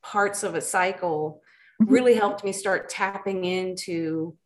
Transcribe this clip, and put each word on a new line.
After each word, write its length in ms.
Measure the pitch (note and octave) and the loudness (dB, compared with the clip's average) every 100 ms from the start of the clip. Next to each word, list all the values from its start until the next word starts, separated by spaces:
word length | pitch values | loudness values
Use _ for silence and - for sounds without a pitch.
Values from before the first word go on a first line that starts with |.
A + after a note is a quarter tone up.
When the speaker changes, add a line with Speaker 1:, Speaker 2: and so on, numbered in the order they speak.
Speaker 1:
parts 400 | - G#3 G3+ - | -2 0 0 0
of 120 | G3+ | -4
a 80 | E3 | -4
cycle 800 | - G3 F#3 F#3+ F3 D#3 D#3 - _ _ _ _ | -2 0 0 0 -2 -2 -4 -8 _ _ _ _
Speaker 2:
Mm-hmm. 100 | A3 | 4
Speaker 1:
really 220 | B3+ B3 | 6 6
helped 280 | A3 G3+ G3+ | 4 2 0
me 100 | G3+ | -6
start 360 | F#3+ G3 F3+ - | -4 -2 -2 -2
tapping 560 | - G3 G3 G3 F#3+ | -4 -2 -2 -4 -2
into 920 | F3+ F#3 F#3 F3+ - E3 D#3+ D#3+ E3 D#3+ | -2 -2 -4 -6 -6 -4 -2 -4 -6 -10